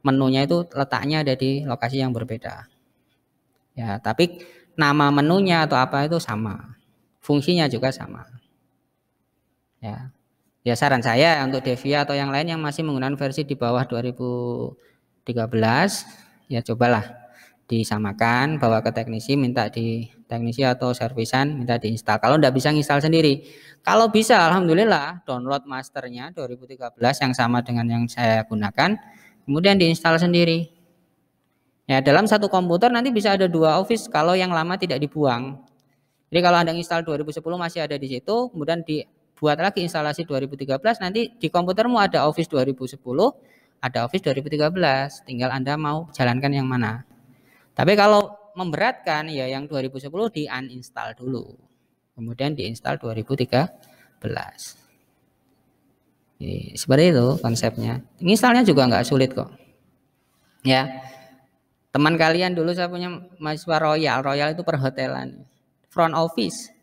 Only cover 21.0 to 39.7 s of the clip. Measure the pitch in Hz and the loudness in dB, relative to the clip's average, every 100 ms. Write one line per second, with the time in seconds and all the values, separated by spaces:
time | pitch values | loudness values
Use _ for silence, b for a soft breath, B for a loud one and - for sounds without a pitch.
21 | 117 120 113 127 143 147 120 117 107 113 | -4 -4 -2 0 0 -2 -2 -2 -2 -4
22 | - 107 113 151 139 131 147 151 143 143 | -2 2 4 4 4 4 2 2 2 2
23 | 156 165 151 135 B B B B - 208 | 4 4 4 2 B B B B 2 4
24 | 226 214 220 226 165 185 180 165 220 170 | 4 4 6 6 6 4 4 4 4 2
25 | 143 175 - 127 127 139 139 131 131 143 | 0 -10 -8 -6 -4 -4 -4 -12 -10 -12
26 | 127 123 143 175 127 123 127 131 123 _ | -12 -12 -14 -12 -12 -12 -16 -14 -14 _
27 | 120 139 131 123 120 120 120 120 117 117 | 0 2 -2 0 0 0 -2 -2 -2 -2
28 | 117 - 117 110 110 110 101 - 165 214 | -2 0 2 2 0 -4 -2 0 0 0
29 | B B B B - 147 190 196 165 165 | B B B B -4 2 4 4 4 4
30 | 165 165 175 175 170 165 165 _ _ _ | 2 4 4 4 4 2 -4 _ _ _
31 | _ _ _ _ _ _ _ _ - 135 | _ _ _ _ _ _ _ _ 0 2
32 | 139 151 208 214 202 185 180 175 240 240 | 6 4 6 2 2 0 2 2 2 2
33 | 262 226 202 196 185 165 156 156 190 226 | 0 0 2 2 2 4 4 4 0 -4
34 | - 151 160 185 185 165 165 180 175 139 | -2 0 2 2 0 -2 -2 -2 -2 -2
35 | 147 156 139 120 131 139 _ _ _ _ | -4 0 0 0 -6 -12 _ _ _ _
36 | _ _ _ 165 175 175 170 165 165 170 | _ _ _ 2 4 4 2 -2 -4 -4
37 | 160 147 151 156 160 180 170 170 151 143 | -2 -4 -6 -8 -8 -6 -6 -6 -6 -6
38 | 135 127 - 226 247 175 143 170 165 151 | -6 -8 -2 -2 -2 -6 -4 -4 -4 -6
39 | - _ _ _ 151 147 185 | -6 _ _ _ 0 2 0